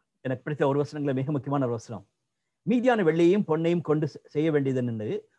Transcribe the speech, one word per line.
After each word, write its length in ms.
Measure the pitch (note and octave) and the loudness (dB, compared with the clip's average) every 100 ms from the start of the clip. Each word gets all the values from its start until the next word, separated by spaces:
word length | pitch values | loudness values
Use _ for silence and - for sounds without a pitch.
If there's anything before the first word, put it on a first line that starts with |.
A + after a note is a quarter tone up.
| _ _ | _ _
எனக்கு 220 | C3 B2+ | -6 -6
பிடித்த 240 | - D3+ D3 | -6 0 0
ஒரு 160 | C#3 | 2
வசனங்கள 320 | C#3+ D3+ C#3+ | -2 -4 -4
மிக 180 | C3 C3+ | -2 -2
முக்கியமான 320 | D3 C3 C#3+ | -4 -2 -2
ஒரு 80 | C3 | -2
வசனம். 360 | A#2 - G#2+ - _ _ _ _ _ - | -4 -8 -16 -16 _ _ _ _ _ -2
"மீதியான 340 | A#3+ A#3+ A#3 | 0 2 2
வெள்ளியையும் 420 | E3 D#3+ E3+ G3+ | 2 4 4 4
பொன்னையும் 360 | F#3+ D#3 E3 F3 | 2 0 0 0
கொண்டு 260 | - D3+ D3 | 0 0 0
செ-, 200 | - - | -6 -10
செய்ய 260 | D3 D#3+ | -2 0
வேண்டியது 300 | D3 C3+ C3 | 2 0 0
என்னது? 380 | B2 A2+ G#2+ G#3 - | -2 -4 -6 -6 -10